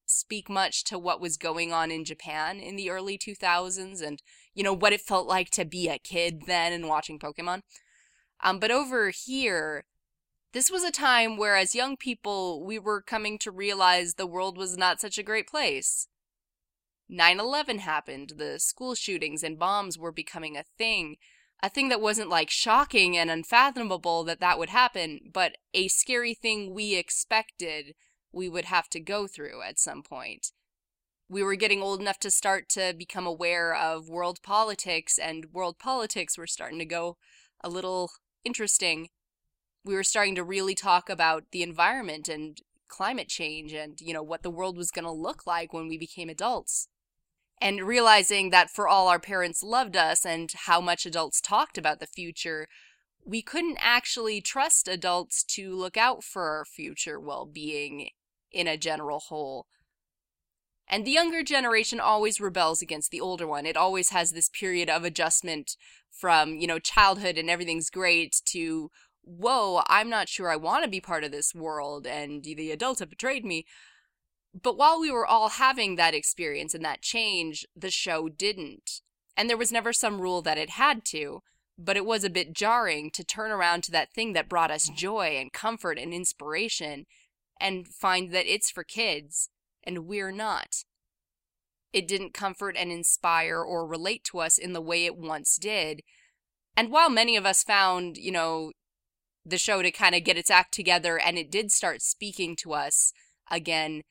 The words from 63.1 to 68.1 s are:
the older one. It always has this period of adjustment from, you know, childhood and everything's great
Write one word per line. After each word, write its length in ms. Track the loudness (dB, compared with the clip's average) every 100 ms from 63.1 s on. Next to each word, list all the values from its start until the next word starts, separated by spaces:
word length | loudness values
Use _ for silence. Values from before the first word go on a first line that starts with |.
the 80 | -4
older 260 | -6 -4 -4
one. 200 | -4 -2
It 100 | 2
always 340 | 2 4 2
has 200 | 2 2
this 180 | 0 -2
period 400 | -2 -2 0 2
of 140 | 2
adjustment 720 | 0 0 2 2 0 -4 -6 -12 -16 -20 _
from, 460 | -4 4 6 4 0
you 120 | -2
know, 120 | -2
childhood 580 | 4 8 8 6 0 0
and 120 | 0
everything's 400 | 0 0 -4 -4
great 520 | -2 2